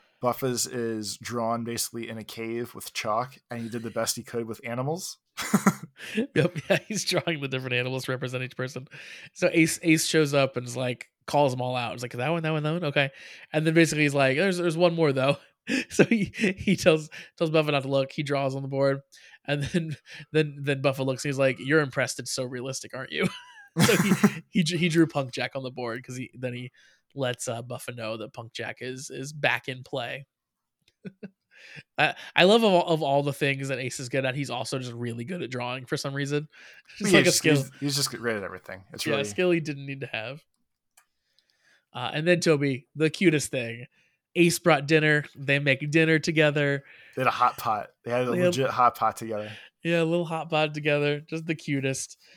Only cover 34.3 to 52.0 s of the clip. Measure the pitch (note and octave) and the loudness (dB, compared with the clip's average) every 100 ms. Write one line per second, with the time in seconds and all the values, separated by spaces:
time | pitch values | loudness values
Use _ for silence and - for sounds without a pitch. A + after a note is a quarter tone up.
34.3 | C3 C3+ F3+ - C3+ B2 A#2 A#2+ A#2 A#2+ | -4 -4 -6 -4 -6 -6 -8 -6 -6 -6
35.3 | - A#2+ B2 B2 C3 B2 D3 C#3+ C#3 C#3 | -6 -6 -6 -6 -8 -6 -6 -4 -4 -2
36.3 | D3 D#3 - - - _ - G3+ D#3+ F3 | -2 -4 -16 -20 -20 _ -4 6 8 8
37.3 | - D#3 C#3+ C3+ - C#3+ C#3 C3+ G#2 A#2 | 4 4 4 2 -4 -2 -2 -2 -2 -2
38.3 | G#2+ F#2 F#2 - F#2+ - - D#3 C#3 A#2+ | -2 -4 -10 -14 -16 -16 -8 -2 -2 -2
39.3 | G#2 F3+ E3+ D3+ C#3+ C#3 C#3 C#3 A2+ A2+ | 0 2 2 0 -8 -10 -10 -8 -8 -8
40.3 | D3 _ _ _ _ _ _ _ _ _ | -12 _ _ _ _ _ _ _ _ _
41.3 | _ _ _ _ _ _ A#2+ B2 D3+ E3 | _ _ _ _ _ _ -8 -6 -2 2
42.3 | F3+ F3+ D3 C#3+ B2+ _ C#3+ D#3 - F3+ | 4 4 4 2 0 _ 0 0 4 4
43.3 | D3+ - C3+ A#2 A#2 B2 _ _ _ _ | 4 0 -4 -6 -8 -14 _ _ _ _
44.3 | F3 E3+ - F3 D3 C#3+ D#3 D3+ D3+ D3 | 4 4 4 4 2 4 4 4 2 0
45.3 | - C#3 C#3 C#3+ C3 D3+ D#3+ D#3+ D#3+ E3 | -10 0 2 2 0 2 2 4 2 2
46.3 | D#3 D3+ D3 C#3+ C#3 - - - - B2+ | 4 4 4 0 0 -6 -20 -14 0 0
47.3 | - B2 - A#2 G#2+ - _ A#2+ A#2+ B2+ | 4 2 2 -2 -2 -4 _ -4 -2 0
48.3 | F3+ F3+ D3+ A2+ B2 A#2+ - A2+ - A2+ | 2 2 2 0 4 4 4 0 0 -6
49.3 | G#2 G#2+ G#2+ - _ E3 E3+ D#3+ E3+ E3 | -6 -8 -12 -20 _ 0 2 2 0 -2
50.3 | D#3+ D#3 D#3 D#3 D3+ D3 D3 D3 D3 D#3 | -6 -2 0 0 0 0 2 2 -2 -4
51.3 | E3 E3 D#3 - C#3 C3+ C3 | -10 -6 -6 -2 -2 0 -4